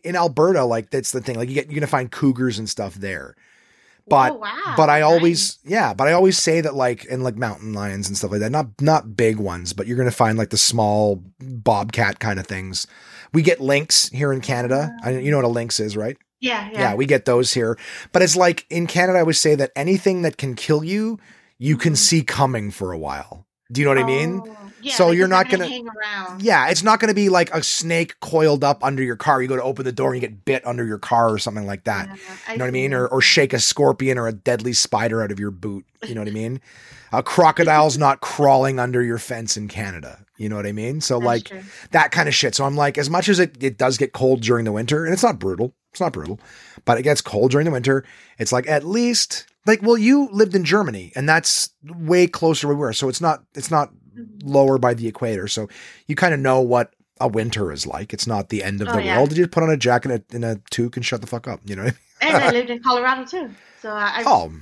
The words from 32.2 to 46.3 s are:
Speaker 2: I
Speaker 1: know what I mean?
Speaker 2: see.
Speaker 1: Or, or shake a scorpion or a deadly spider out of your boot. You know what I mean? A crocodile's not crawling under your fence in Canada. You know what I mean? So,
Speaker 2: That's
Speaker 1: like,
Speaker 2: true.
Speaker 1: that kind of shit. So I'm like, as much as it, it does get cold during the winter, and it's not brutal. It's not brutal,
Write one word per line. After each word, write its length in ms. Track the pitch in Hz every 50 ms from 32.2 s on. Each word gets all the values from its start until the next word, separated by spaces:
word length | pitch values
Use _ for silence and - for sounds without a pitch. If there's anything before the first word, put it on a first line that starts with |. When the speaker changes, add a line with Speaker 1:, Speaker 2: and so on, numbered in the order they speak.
| - - - - - -
Speaker 2:
I 80 | 226
Speaker 1:
know 80 | 123 127
what 40 | 127
I 40 |
mean? 180 | 127 127 131 139
Speaker 2:
see. 40 | 135
Speaker 1:
Or, 100 | 127 123 -
or 140 | 127 131
shake 320 | 123 - - 165 139 131 -
a 60 | 120
scorpion 580 | - - - - 143 139 - - 135 131 131 123
or 80 | 117 113
a 40 |
deadly 420 | 110 98 _ 123 120 110 110 127 120
spider 480 | - - - - 104 110 117 110 113
out 80 | 110 101
of 80 | 101 95
your 120 | 104 104
boot. 340 | 95 87 92 107 101 98 - _ _ _ 226
You 80 | - 120
know 60 | 110
what 80 | 107 104
I 40 |
mean? 280 | 104 107 110 117 127 131 _ _ - - - - - - - _
A 100 | - -
crocodile's 760 | - - - - 175 156 156 - 170 160 156 151 151 156 123
not 240 | 143 151 139 135 -
crawling 580 | - - - - 147 139 135 131 135 135 135 127
under 240 | 123 123 123 123
your 160 | 123 117 117 117
fence 380 | - - 123 113 113 110 -
in 120 | 107 107 101
Canada. 500 | - 101 107 98 90 82 71 62 - 92 98 _ _
You 120 | _ 110 107
know 80 | 107
what 100 | 104 101
I 60 | 101
mean? 280 | 104 107 110 123 139 156
So, 140 | 151 - 131 120
Speaker 2:
That's 80 | 120
Speaker 1:
like, 180 | 120 120 117 104
Speaker 2:
true. 180 | - 98 95 95 196 - - - -
Speaker 1:
that 180 | - 156 156 151
kind 180 | - 170 160 147
of 60 | 139
shit. 200 | - - 127 -
So 100 | - 139
I'm 100 | 139 139
like, 220 | 147 147 143 135 147
as 100 | 147 139
much 200 | 170 180 170 208
as 100 | 202 175
it, 240 | 180 170 - 120
it 160 | 131 135 113 -
does 180 | 123 127 131
get 160 | 110 143 -
cold 280 | - - 131 131 131 123
during 220 | 113 113 120 117 117
the 80 | 110
winter, 320 | 104 107 113 117 147 151 165
and 80 | 160 180
it's 80 | 185
not 160 | 247 233 - -
brutal. 340 | - 95 92 - 117 131 _ _ _ _
It's 80 | _ -
not 120 | 180 165 -
brutal, 260 | 90 73 82